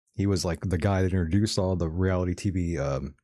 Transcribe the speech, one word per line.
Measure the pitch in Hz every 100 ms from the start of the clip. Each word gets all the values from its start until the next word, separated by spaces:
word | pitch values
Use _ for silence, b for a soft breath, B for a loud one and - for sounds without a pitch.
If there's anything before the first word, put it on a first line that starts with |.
| _
He | - 98
was, | 92 90
like, | 80
the | 98 87
guy | 104 95
that | 92
introduced | 95 82 101 107 101
all | 92 90
the | 82
reality | 87 95 92 90 87
T | 101
V, | 92 85 80
um, | 69 67 69 -